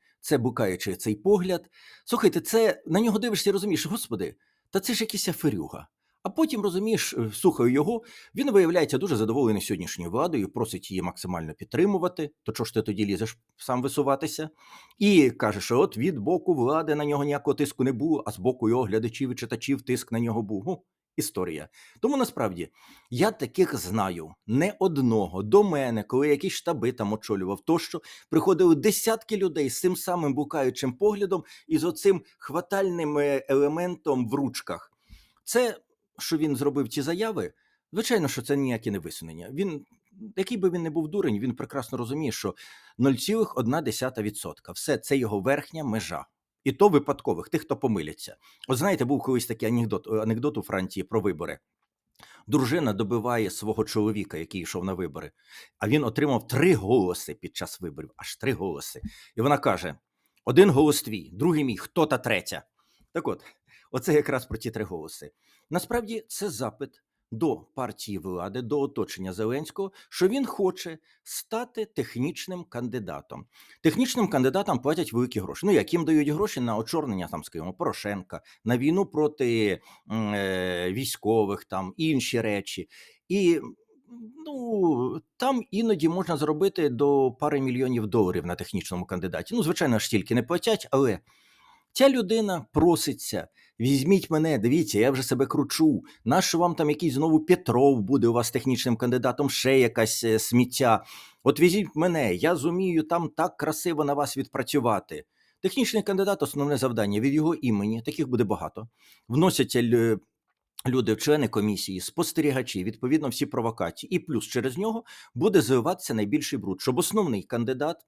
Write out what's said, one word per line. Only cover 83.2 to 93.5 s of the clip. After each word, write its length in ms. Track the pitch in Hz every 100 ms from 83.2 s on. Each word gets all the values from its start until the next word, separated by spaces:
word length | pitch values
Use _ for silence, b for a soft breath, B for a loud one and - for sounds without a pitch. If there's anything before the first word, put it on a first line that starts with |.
| -
І, 300 | 196 180 160 120 - _ 285 _ 240 220 285 311
ну, 760 | 269 240 214 170 127 127 156 _ -
там 240 | 254 254 -
іноді 380 | 202 226 185 165
можна 280 | 180 175 147
заробити 520 | 151 151 196 180 147
до 420 | 117 143 143 131
пари 300 | 120 147 143
мільйонів 460 | 131 123 131 120 107
доларів 380 | 113 90 87 85
на 100 | 87
технічному 500 | 90 92 - 90 90
кандидаті. 500 | 90 90 82 - 240
Ну, 80 |
звичайно 360 | 160 - 151 110
ж, 100 | -
тільки 260 | 107 - 120
не 80 |
платять, 440 | 117 175 226 214 -
але 280 | 135 135 92 b b b b b b b
ця 160 | - 277
людина 560 | 262 190 226 202 170 117
проситься: 760 | 156 170 165 - 113 - 95 -